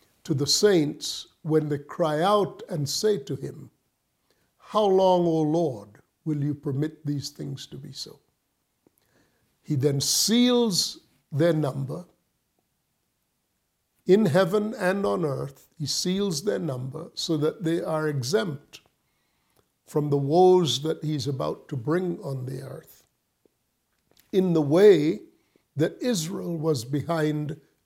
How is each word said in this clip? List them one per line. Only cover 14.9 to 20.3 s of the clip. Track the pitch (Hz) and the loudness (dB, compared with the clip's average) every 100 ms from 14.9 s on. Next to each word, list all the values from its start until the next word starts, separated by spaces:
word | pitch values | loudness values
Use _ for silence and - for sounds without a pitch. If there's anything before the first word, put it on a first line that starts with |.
| 196 202 | 0 -2
on | 196 | -2
earth, | 156 135 139 - _ - | -2 -4 -8 -12 _ -10
he | 143 | -6
seals | - 180 185 202 151 | -4 -2 0 -2 -4
their | 202 196 | -4 -4
number | 170 127 127 139 - | -4 -6 -8 -10 -14
so | - - 156 | -10 -4 -2
that | 151 - | -2 -2
they | 165 170 | -4 -4
are | 196 160 156 | -2 -4 -2
exempt | 143 123 202 208 139 _ - _ _ _ _ _ _ _ _ _ _ _ | -4 -2 -2 -2 -8 _ -20 _ _ _ _ _ _ _ _ _ _ _
from | 156 147 | -4 0
the | 143 | 0
woes | 139 | 2